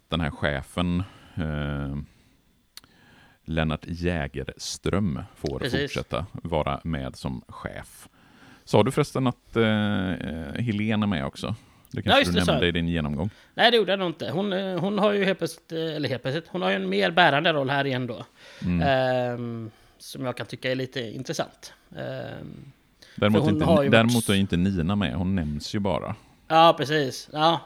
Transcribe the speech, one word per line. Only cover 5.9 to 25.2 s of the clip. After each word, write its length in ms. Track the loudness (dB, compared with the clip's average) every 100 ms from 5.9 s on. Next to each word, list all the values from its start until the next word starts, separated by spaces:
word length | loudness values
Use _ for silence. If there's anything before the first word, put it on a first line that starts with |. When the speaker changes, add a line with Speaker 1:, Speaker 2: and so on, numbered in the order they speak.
| -4 -4 -6 -6
Speaker 1:
vara 480 | -10 -4 -2 0 -2
med 320 | -4 -4 -6 -8
som 260 | -8 -8 -10
chef. 600 | -12 -10 -12 -14 -20 -20 _ _ -20 -20 -20
Sa 200 | 0 2
du 80 | 4
förresten 360 | 2 -2 0 -2
att, 280 | -2 _ 0
eh, 80 | 2 2 0 0 -2 -4 -6 -8 -8 -6
Helene 420 | -4 -2 0 0 0
är 20 |
med 180 | 0 -4
också? 300 | -6 -8 -8 -12 _ _
Det 100 | -6
kanske 100 | 2
Speaker 2:
Ja, 80 | 4
just 120 | 4
Speaker 1:
du 60 | 2
Speaker 2:
det, 60 | 2
sa 60 |
Speaker 1:
nämnde 140 | 4 2
Speaker 2:
jag. 80 | 2
Speaker 1:
i 40 |
din 80 | 0
genomgång. 420 | 0 0 -2 -4 -6 -14
Speaker 2:
Nej, 180 | 2 4
det 60 | 4
gjorde 140 | 2
jag 80 | 0
nog 100 | -2
inte. 200 | -4 -4
Hon, 240 | -2 -2
eh, 260 | -2 -4 -2
hon 200 | -2 2
har 140 | 2
ju 100 | 2 0
helt 120 | 0
plötsligt, 340 | -4 -8 _
eh, 240 | -6 -4 -4
eller 140 | -2
helt 120 | -2
plötsligt, 260 | -2 -4 -6
hon 140 | -4
har 80 | -2
ju 60 | -2
en 140 | 0
mer 220 | 0 2
bärande 420 | 6 6 6 2
roll 160 | 2 0
här 160 | 0 0
igen 220 | -2 -4
då. 180 | -8 -14 _ -20 -8
Speaker 1:
Mm. 240 | -2 2 4
Speaker 2:
Ehm, 840 | 4 2 2 0 -4 -6 -8 -10 -14 _ _
som 280 | -16 -8 -8
jag 120 | -6
kan 80 | -8
tycka 240 | -6 -4
är 40 | -4
lite 240 | -4 -6
intressant. 720 | -8 -10 -8 -6 -6 -8 -20 -20 _ -12
Ehm, 760 | -10 -8 -10 -12 -14 -16 -18 -20 _ _ -20 0
Speaker 1:
Däremot 240 | 2 4
Speaker 2:
för 40 | 4
hon 80 |
Speaker 1:
inte, 120 | 4 6
Speaker 2:
har 180 | 6
ju 60 | 8
Speaker 1:
däremot 240 | 6 6
Speaker 2:
varit 160 | 4 4
Speaker 1:
är 40 |
inte 240 | 2 2 2
Nina 380 | 2 2 0 0
med. 200 | 0
Hon 200 | -2